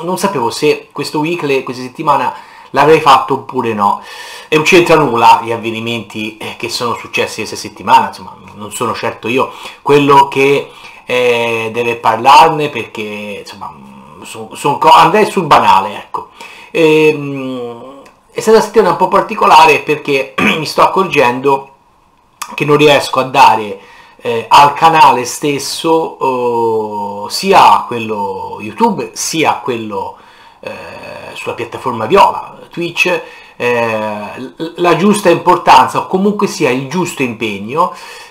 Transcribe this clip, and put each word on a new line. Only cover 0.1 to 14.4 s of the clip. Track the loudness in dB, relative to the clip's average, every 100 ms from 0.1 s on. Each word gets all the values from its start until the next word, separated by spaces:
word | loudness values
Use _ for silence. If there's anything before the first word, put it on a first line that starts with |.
| -4
sapevo | -4 -2 -4
se | -2 -2 -2 -6
questo | -10 -8 -4
weekly, | -4 -4 -2 -2
questa | -4 -10
settimana, | -12 -8 -2 -2 -2 -8 -16 -20 -6
l'avrei | 0 4 4
fatto | 6 2 2
oppure | -4 -4 -6 -4
no. | 0 0 -2 -6 -18 -16 -18 -2
E | 0
non |
c'entra | 4 2 4 4
nulla | 4 4 4 4
gli | 2
avvenimenti, | -6 -6 -6 -6 -8 -8 -10 -10 -10
eh, | -14 -10
che | -10
sono | -6 -6
successi | -6 -6 -4 -4 -4
questa | -10 -10
settimana, | -12 -10 2 2 2
insomma, | -6 -18 -20 -20
non | -18 -14
sono | -6 -6
certo | -4 -6 -6 -4
io | -2 -2 -6 -18 -10
quello | 2 2 6 6 4
che, | 2 2 2 -2 -14 -20 -20
eh, | -6 0 0 0 -2 -4 -4
deve | -4 -4 -2
parlarne, | 0 2 4 6 6 2 -4
perché, | -6 -10 -10 -10 -10 -12 -14
insomma, | -14 -16 -18 -18 -20 -20 -20 -20
son, | -18 -16